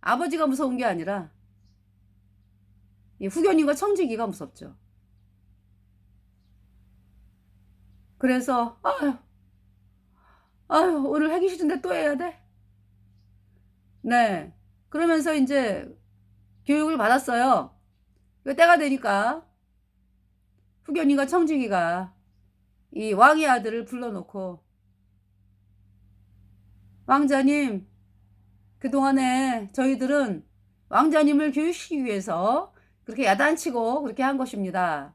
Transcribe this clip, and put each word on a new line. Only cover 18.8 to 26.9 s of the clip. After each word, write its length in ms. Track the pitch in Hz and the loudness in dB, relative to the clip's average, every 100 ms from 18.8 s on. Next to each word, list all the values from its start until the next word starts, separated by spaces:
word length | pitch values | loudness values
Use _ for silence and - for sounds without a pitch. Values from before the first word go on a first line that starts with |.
| 294 262 233 202 220 302 - _ _ _ _ _ _ _ _ _ _ _ _ _ | 4 -2 0 0 0 -4 -12 _ _ _ _ _ _ _ _ _ _ _ _ _
후견인과 440 | - 311 294 285 277 | -8 0 2 2 2
청지기가 880 | 349 320 302 240 190 170 175 185 _ _ _ _ _ _ _ _ | 2 2 0 0 0 0 -2 -6 _ _ _ _ _ _ _ _
이 220 | - 214 | -8 -4
왕의 340 | 196 254 311 302 | 6 6 6 2
아들을 380 | 247 220 226 226 | 0 0 -8 -8
불러놓고 800 | 247 240 202 175 202 190 170 _ _ _ _ _ _ _ _ _ _ _ _ _ _ _ _ _ _ _ _ _ - - | -10 -10 -10 -12 -12 -12 -12 _ _ _ _ _ _ _ _ _ _ _ _ _ _ _ _ _ _ _ _ _ -20 -20